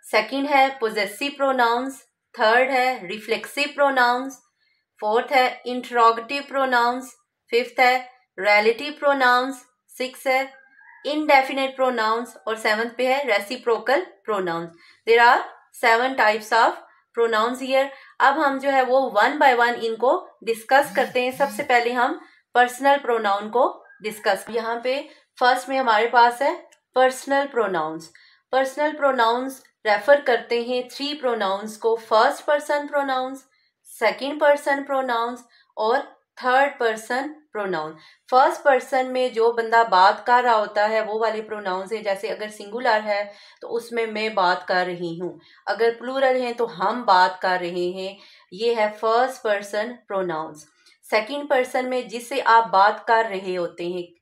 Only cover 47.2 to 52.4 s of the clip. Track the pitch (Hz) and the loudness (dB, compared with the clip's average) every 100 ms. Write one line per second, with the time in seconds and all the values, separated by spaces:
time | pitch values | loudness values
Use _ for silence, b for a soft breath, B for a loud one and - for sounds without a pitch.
47.2 | 185 185 190 180 175 180 175 190 190 196 | 4 2 -2 -2 -4 -4 -6 -6 -10 -12
48.2 | b b b 180 233 233 214 214 226 233 | b b b -6 -2 0 -2 -2 0 0
49.2 | 262 - 220 202 208 214 233 240 _ 196 | 0 -2 -4 -4 -4 -6 -6 -10 _ -6
50.2 | 185 160 156 151 - b b b - 214 | -4 -6 -8 -14 -20 b b b -2 -2
51.2 | 220 285 285 269 254 262 254 254 220 226 | -2 -8 0 0 0 -4 -4 -6 -6 -12
52.2 | 240 277 | -8 -4